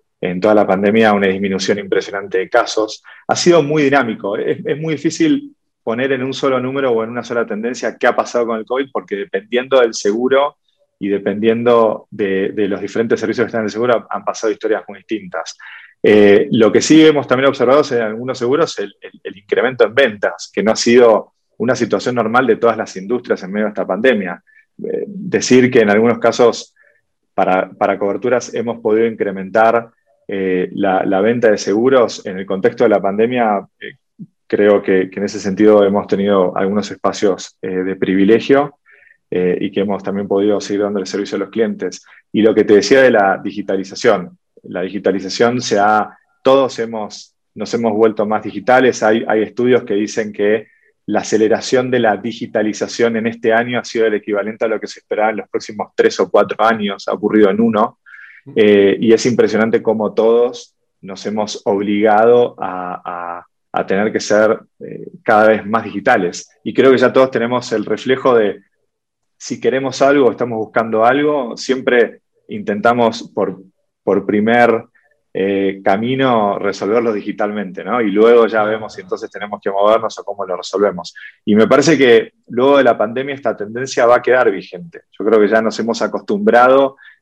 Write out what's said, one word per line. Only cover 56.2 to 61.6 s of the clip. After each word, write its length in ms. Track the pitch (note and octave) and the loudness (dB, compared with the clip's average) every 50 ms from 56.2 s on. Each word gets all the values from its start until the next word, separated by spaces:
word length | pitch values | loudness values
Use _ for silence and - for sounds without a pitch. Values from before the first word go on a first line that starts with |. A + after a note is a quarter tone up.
| G2+ F2+ | 0 2
cuatro 340 | - G#2 G2+ F#2 G#2 - G#2+ | 2 2 2 2 0 0 2
años, 440 | A2 A#2 A2 G#2 G2+ G2 G2 - - | 2 2 0 -2 -4 -6 -6 -6 -6
ha 60 | G#2+ | -4
ocurrido 360 | G2 G#2 G#2 G2 G#2+ G#2+ G2 | -4 -2 0 4 4 4 4
en 120 | F#2+ G#2 | 4 2
uno, 380 | A#2 A#2 A2 G#2 A2 B2 - _ _ - - - - - - - _ - - | 0 0 2 0 0 -2 -4 _ _ -20 -20 -20 -20 -20 -20 -20 _ -6 0
eh, 420 | A2+ G#2+ G#2 G#2 G2+ G2 G2 G2 - | 2 4 6 6 6 6 4 2 2
y 140 | - A2+ A2+ | 4 4 4
es 120 | A2 - B2+ | 4 4 2
impresionante 540 | A#2 A2+ A2+ G#2 G#2+ G#2 A2 A2+ G#2+ A2 | 2 2 2 2 0 0 0 0 0 0
cómo 320 | G2+ A2+ A2 A2 G#2+ G2+ F#2 | 0 -2 -2 -2 -2 -2 0
todos 640 | - A2 A2+ A#2 A#2 A#2+ B2 B2+ B2 - - _ _ _ _ _ _ | 0 2 2 4 2 2 0 -2 -6 -16 -20 _ _ _ _ _ _
nos 220 | - F#2+ G2 F#2+ - | -18 -16 -16 -12 -10
hemos 360 | G#2+ G#2 A2 G#2+ G#2 - - | -8 -6 -6 -6 -6 -8 -6